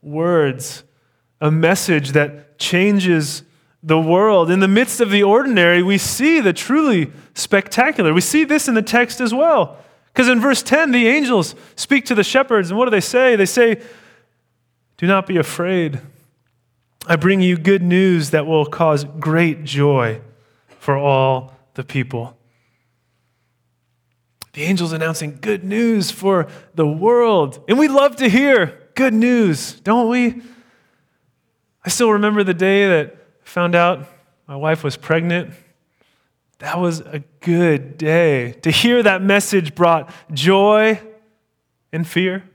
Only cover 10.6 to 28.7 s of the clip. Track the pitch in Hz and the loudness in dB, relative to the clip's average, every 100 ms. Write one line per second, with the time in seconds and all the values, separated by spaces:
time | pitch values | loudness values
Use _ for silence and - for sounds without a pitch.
10.6 | - 285 320 247 226 285 269 233 160 - | 0 0 2 2 2 2 0 0 -2 -8
11.6 | - - - 269 240 226 202 262 269 226 | -20 -16 -2 -2 0 -2 0 0 0 0
12.6 | 175 196 247 208 - 247 262 226 190 - | -2 -2 0 0 0 0 2 2 0 2
13.6 | 233 220 - - _ _ _ _ _ _ | 2 2 -6 -20 _ _ _ _ _ _
14.6 | _ _ _ _ 175 190 196 180 156 - | _ _ _ _ 0 0 0 -2 -2 -4
15.6 | 175 185 165 135 - _ _ _ _ _ | -4 -2 -2 -6 -14 _ _ _ _ _
16.6 | _ _ _ _ - 165 170 196 180 180 | _ _ _ _ -2 0 2 2 2 2
17.6 | 160 196 175 180 190 175 143 156 147 160 | 2 2 2 2 2 2 0 -2 0 0
18.6 | 147 - 165 147 143 151 160 160 170 156 | 0 0 0 0 -4 -8 -2 0 0 -2
19.6 | 151 143 143 139 117 110 - _ _ _ | -8 -2 0 2 -2 -6 -14 _ _ _
20.6 | _ _ - 139 143 135 131 131 131 - | _ _ -4 -2 0 2 0 -2 -6 -20
21.6 | _ - 131 139 127 123 120 - _ _ | _ -18 -10 -8 -6 -8 -12 -18 _ _
22.6 | _ _ _ _ _ _ _ _ _ _ | _ _ _ _ _ _ _ _ _ _
23.6 | _ _ _ _ _ _ _ _ - - | _ _ _ _ _ _ _ _ -20 -10
24.6 | 156 190 170 160 165 160 151 143 214 202 | -4 -4 -4 -4 -6 -6 -10 -10 -6 -6
25.6 | 185 208 233 220 185 - 190 190 151 - | -4 -2 0 0 -4 -4 -2 -2 -2 -10
26.6 | - 165 156 156 202 240 233 202 143 - | -16 -2 -2 0 0 2 2 2 0 -6
27.6 | - 233 302 269 277 233 254 208 285 254 | -4 0 2 4 2 2 0 2 4 2
28.6 | 160 | 0